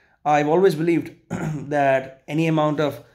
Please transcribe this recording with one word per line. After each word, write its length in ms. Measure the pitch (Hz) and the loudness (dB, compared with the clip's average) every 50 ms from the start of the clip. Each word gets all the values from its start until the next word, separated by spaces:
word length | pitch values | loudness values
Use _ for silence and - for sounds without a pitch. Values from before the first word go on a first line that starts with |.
| _ _ _ _ - | _ _ _ _ -2
I've 240 | 147 151 147 147 147 | 0 2 2 2 2
always 280 | 160 175 190 196 156 | 4 4 4 4 2
believed 340 | 147 165 175 170 151 - - - - | 2 0 0 0 0 -2 -4 -10 -20
<clears throat> 80 | _ - - - 170 160 156 139 123 135 | _ -10 -8 -6 -6 -6 -6 -6 -6 -4
that 520 | 147 147 139 139 135 131 - - - - _ - | 0 0 2 2 2 0 -2 -6 -14 -18 _ -6
any 180 | 147 160 165 | -2 -2 0
amount 340 | 160 160 156 151 151 147 143 | 2 2 2 0 0 0 0
of 200 | 156 143 139 - - _ _ | -2 -2 -4 -6 -14 _ _